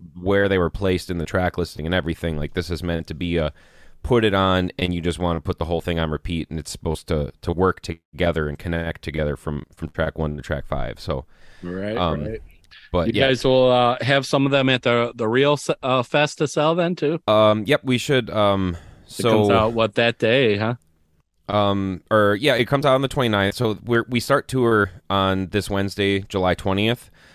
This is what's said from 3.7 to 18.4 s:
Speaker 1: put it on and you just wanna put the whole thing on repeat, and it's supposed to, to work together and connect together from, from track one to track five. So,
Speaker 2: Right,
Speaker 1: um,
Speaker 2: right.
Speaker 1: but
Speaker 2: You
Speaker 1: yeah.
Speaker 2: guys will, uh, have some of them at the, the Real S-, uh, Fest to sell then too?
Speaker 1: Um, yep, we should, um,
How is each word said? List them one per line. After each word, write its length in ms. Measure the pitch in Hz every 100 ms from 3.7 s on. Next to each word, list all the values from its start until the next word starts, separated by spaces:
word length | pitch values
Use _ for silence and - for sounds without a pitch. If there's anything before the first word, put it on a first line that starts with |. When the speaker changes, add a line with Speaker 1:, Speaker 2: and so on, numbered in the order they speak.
| - - -
Speaker 1:
put 200 | - 120
it 100 | 110
on 360 | 95 95 92 90 -
and 140 | 90
you 80 | 87
just 180 | 85 85
wanna 220 | 87 82
put 180 | 95 90
the 60 |
whole 160 | 80 85
thing 180 | 90 82
on 120 | 80
repeat, 400 | 76 - 82 -
and 80 | 82
it's 120 | -
supposed 360 | - - 80 -
to, 240 | 80 69 -
to 120 | -
work 280 | 82 92 -
together 680 | - 82 _ - 87 82 76
and 100 | 73
connect 420 | 87 85 82 -
together 320 | - 76 76 69
from, 280 | - 73 -
from 140 | - 78
track 300 | - 78 -
one 180 | 78 73
to 60 |
track 240 | - 73 -
five. 340 | 69 62 -
So, 240 | - 69 - - - -
Speaker 2:
Right, 340 | 87 90 104 110
Speaker 1:
um, 280 | 87 73 107
Speaker 2:
right. 160 | 110 - - _ - -
Speaker 1:
but 140 | 90 85
Speaker 2:
You 60 |
Speaker 1:
yeah. 140 | 117 135
Speaker 2:
guys 140 | 127 135
will, 240 | 131 127
uh, 260 | 123 123 127
have 240 | 120 139 131
some 180 | 143
of 80 | 139
them 160 | 139 131
at 140 | 127
the, 300 | 123 120 117
the 120 | 120 110
Real 280 | 123 143
S-, 160 | 147 - 151
uh, 200 | 135 127
Fest 340 | 120 147 147 -
to 100 | 151
sell 280 | - 151
then 200 | 170 170
too? 240 | 180 147 160 -
Speaker 1:
Um, 380 | 107 107 107 104
yep, 140 | 143
we 140 | 131 123
should, 320 | - 135 107
um, 480 | 107